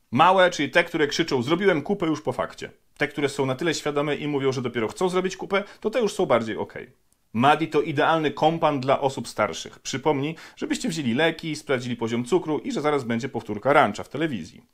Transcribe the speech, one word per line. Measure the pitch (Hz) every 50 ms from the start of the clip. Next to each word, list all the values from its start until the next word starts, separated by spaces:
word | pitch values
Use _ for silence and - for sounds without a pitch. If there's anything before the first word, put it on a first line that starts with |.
| _ _
Małe, | 113 127 160 180 190 190 180 175
czyli | - - 147 131
te, | - 175 175
które | - - 156 151
krzyczą: | 143 - - 165 - 151 127 117
"Zrobiłem | 135 165 175 208 190 175 147 139
kupę", | - 202 - 175
już | 165 151 151 -
po | 131 123
fakcie. | - 85 - - - - - - _ _ _ _
Te, | - 147 143
które | - 156 143 135
są | - - 135
na | 135 131
tyle | 131 170 170 147
świadome | - - 151 143 143 147 151 143
i | - 147 147
mówią, | 147 135 135 135 127
że | 131 123
dopiero | 123 117 123 110 104
chcą | - - 185 185
zrobić | 180 185 180 185 -
kupę, | - 185 165 190 185 202 - - -
to | - 220
te | - 262
już | 226 196 -
są | - 185
bardziej | 156 127 113 117 110 101
okej. | 78 101 - - 73 - - _ _ _ _ _ _ _ _ -
Madi | 110 123 143 151 151 160 151
to | - 147 143
idealny | 165 147 143 143 135 160 165 156 143
kompan | - - 156 160 165 165 165 156 147 135
dla | 131 135 131 -
osób | 143 131 - - 117 -
starszych. | - - 107 95 82 - - - - -
Przypomni, | - - - 131 - 156 151 135 139 156 165 - - - -
żebyście | - - 294 294 - - 247
wzięli | 160 165 143 117 110
leki, | 135 160 165 160 - - 160 151
sprawdzili | - - - 139 123 123 123 120
poziom | - 117 113 120 117 123
cukru | - 185 170 170 160 151 127
i | - - 240
że | 170
zaraz | 143 151 147 143 123
będzie | 113 117 113 127 131
powtórka | - 117 - - 107 104 - 131 143
rancha | 151 135 104 101 - -
w | -
telewizji. | - 135 165 160 127 92 78 - - - - _